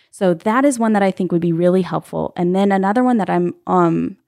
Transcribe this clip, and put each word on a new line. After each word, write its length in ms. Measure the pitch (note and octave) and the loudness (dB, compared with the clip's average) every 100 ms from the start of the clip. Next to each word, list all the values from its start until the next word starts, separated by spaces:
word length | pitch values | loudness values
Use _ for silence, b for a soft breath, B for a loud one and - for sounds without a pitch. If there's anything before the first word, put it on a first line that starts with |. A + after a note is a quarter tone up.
| _ | _
So 240 | - F#3+ | -2 0
that 320 | E3+ G#3+ A#3 C#4+ | 0 0 0 2
is 140 | A#3+ | 0
one 140 | A3+ | 0
that 100 | G#3 | 2
I 80 | G3 | 0
think 200 | - F#3 | -2 -2
would 100 | F3 | -2
be 120 | F3 | 0
really 300 | E3 F3 F#3 | 0 2 2
helpful. 500 | F3 E3 - D#3+ D#3 - | 0 -6 -8 -8 -6 -4
And 200 | F3 F#3+ | -2 0
then 160 | G3+ | 2
another 320 | G3 F#3+ G#3+ | 0 0 0
one 140 | B3+ A#3+ | 0 0
that 120 | F3+ | 0
I'm, 240 | F3 F3 - - | -2 -2 -4 -2
um, 500 | F#3 E3+ E3 F3 F#3+ | 0 2 0 -4 -10